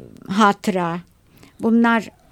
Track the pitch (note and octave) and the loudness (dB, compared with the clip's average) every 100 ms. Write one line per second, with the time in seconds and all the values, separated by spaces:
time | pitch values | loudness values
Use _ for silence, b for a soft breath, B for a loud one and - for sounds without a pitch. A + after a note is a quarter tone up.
0 | - G#1 - F#3+ G3+ G3+ - F#3 E3+ F3 | -20 -20 -8 2 2 2 -2 -4 -4 -6
1 | - _ _ b b - A3+ A#3 A#3 A3+ | -12 _ _ b b -6 0 2 2 0
2 | - - _ | -2 -14 _